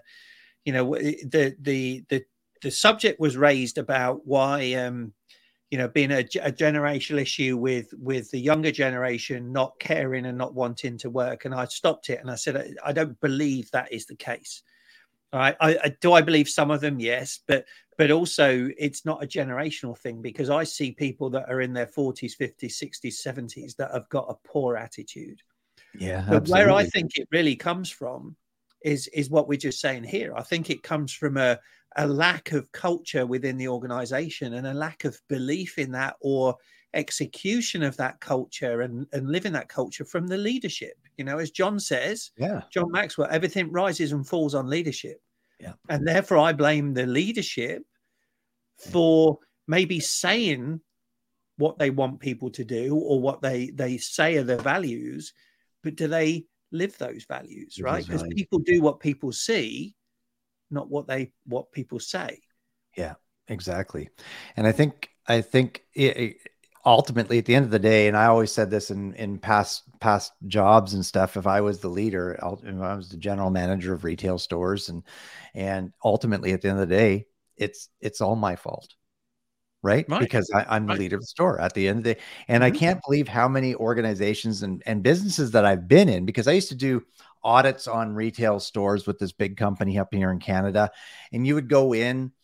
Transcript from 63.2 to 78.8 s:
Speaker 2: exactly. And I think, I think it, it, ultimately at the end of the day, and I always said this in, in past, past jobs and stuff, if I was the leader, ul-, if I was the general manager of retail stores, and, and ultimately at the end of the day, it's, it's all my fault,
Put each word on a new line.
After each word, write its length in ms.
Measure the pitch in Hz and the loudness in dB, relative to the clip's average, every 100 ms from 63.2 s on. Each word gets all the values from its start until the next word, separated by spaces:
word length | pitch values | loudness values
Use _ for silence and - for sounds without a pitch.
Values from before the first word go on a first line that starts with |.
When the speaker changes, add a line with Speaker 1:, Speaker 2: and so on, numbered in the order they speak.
| _ _ - | _ _ -12
Speaker 2:
exactly. 640 | 95 90 87 95 76 76 - - - - - | -10 -6 -6 -6 -8 -12 -16 -20 -18 -12 0
And 100 | 110 | 2
I 60 | |
think, 360 | 110 151 - - _ - | 4 2 0 -16 _ 0
I 140 | 117 | 0
think 440 | 110 131 127 - _ | 4 2 2 -2 _
it, 220 | - 135 - | 0 2 2
it, 180 | 113 - - _ _ _ | -4 -8 -20 _ _ _
ultimately 540 | - 117 139 117 107 117 | 6 6 6 0 2 2
at 80 | 110 | 6
the 80 | |
end 100 | 127 | 6
of 60 | 127 | 6
the 80 | 107 | 4
day, 280 | 107 107 104 | 6 6 6
and 80 | 107 | 6
I 100 | 113 | 6
always 260 | 113 107 | 6 4
said 180 | - 104 | 2 0
this 200 | 107 - | 0 -2
in, 240 | 98 98 | -6 -6
in 240 | 95 104 98 | -6 -8 -6
past, 460 | - 104 101 - - - | 2 2 2 -4 -14 -2
past 340 | 113 101 - - 101 | 2 2 0 -14 -4
jobs 460 | 104 98 110 98 | 2 8 8 6
and 120 | 98 90 | -2 -2
stuff, 300 | 98 95 - | 0 0 0
if 80 | 196 | 2
I 160 | - | 2
was 180 | 104 101 | 2 -2
the 80 | 90 | -4
leader, 500 | 90 107 95 90 - | -4 -2 -2 -4 -6
ul-, 180 | 90 95 | -8 -10
if 180 | 104 95 | -10 -8
I 140 | 92 | -6
was 140 | 101 92 | -6 -10
the 80 | 90 | -10
general 340 | 101 98 95 | -6 -2 0
manager 440 | 92 90 95 90 | 0 0 -2 -4
of 100 | 90 | -6
retail 340 | 87 80 95 90 | -4 -4 -4 -4
stores, 500 | - 87 92 98 - | -4 -4 -2 -2 -6
and, 120 | 85 - - - - - | -12 -14 -20 -20 -20 -16
and 380 | - 98 95 92 - | -8 -4 -4 -6 -4
ultimately 480 | 113 104 117 101 92 | 0 2 2 0 0
at 80 | 92 | 0
the 80 | 98 | 0
end 100 | 98 | 0
of 80 | 90 | 2
the 60 | |
day, 320 | 95 110 98 - _ _ - | 4 4 4 -4 _ _ -8
it's, 320 | 104 - - _ | -8 -8 -20 _
it's 200 | - - | -8 -4
all 160 | 101 113 | -2 0
my 180 | 101 87 | -2 -4
fault, 380 | - - | -8 -12